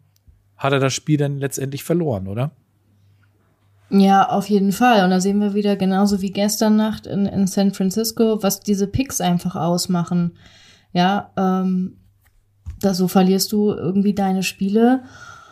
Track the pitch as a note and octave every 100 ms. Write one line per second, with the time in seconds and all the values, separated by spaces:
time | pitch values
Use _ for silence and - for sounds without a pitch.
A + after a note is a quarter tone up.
0 | _ _ _ _ _ - C#3 C#3 C3+ -
1 | - D3 C#3+ C#3 C3+ - C3+ C3+ - E3+
2 | D#3+ G#2 F#2+ G#2 C#3+ - _ _ _ _
3 | _ _ _ _ _ _ _ _ - G3
4 | G3 G3 - G#3 G3 G#3 G3 F#3 B3 A3
5 | F#3 F#3 G3 G3+ G#3 G3+ G3+ G3 F#3+ F#3+
6 | G3+ G3+ G3 G3 G#3 - G#3+ G#3+ G#3+ G#3+
7 | - F#3 G3 - G3 - G3 F#3+ F#3+ G#3+
8 | A3+ A3+ A3+ G#3+ G3 - - G3 G3 G3+
9 | C4+ - F3+ F3 F3+ - E3 F3 - F3
10 | E3+ F3 E3+ - - - - _ _ F3
11 | F3+ G3+ - - F#3+ F#3 F#3 F#3 F#3 -
12 | _ _ _ _ _ _ - - G3 F3+
13 | F#3 G3 F#3 F#3+ - G#3 G#3 - D3+ G3
14 | G3+ G3+ G3 F#3+ F3+ - G3 G#3+ A#3 B3+
15 | - - - - -